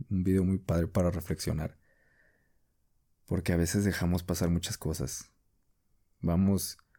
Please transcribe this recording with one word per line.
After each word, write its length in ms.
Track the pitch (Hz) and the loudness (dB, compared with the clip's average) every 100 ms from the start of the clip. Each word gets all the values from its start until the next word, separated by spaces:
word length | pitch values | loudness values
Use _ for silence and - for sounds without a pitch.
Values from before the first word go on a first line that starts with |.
| - | -4
un 140 | 95 92 | -2 2
video 180 | 95 | 2
muy 140 | 92 95 | 2 0
padre 300 | - 85 82 | 0 0 0
para 240 | 98 87 | 0 0
reflexionar. 680 | 82 80 80 - 78 78 - _ _ _ _ _ _ _ _ _ _ _ _ _ _ - | 0 -4 -6 -4 -4 -4 -10 _ _ _ _ _ _ _ _ _ _ _ _ _ _ -4
Porque 280 | 90 - | -2 2
a 40 | 85 | 2
veces 280 | 82 104 101 | 2 2 0
dejamos 380 | 90 87 87 | 0 0 0
pasar 260 | 87 85 85 | -2 0 0
muchas 280 | 85 - - | 0 -2 -6
cosas. 540 | 76 80 65 - - _ _ _ _ _ _ _ _ _ | -6 -4 -6 -8 -16 _ _ _ _ _ _ _ _ _
Vamos, 560 | 85 85 98 95 - - _ | 0 2 4 2 -2 -10 _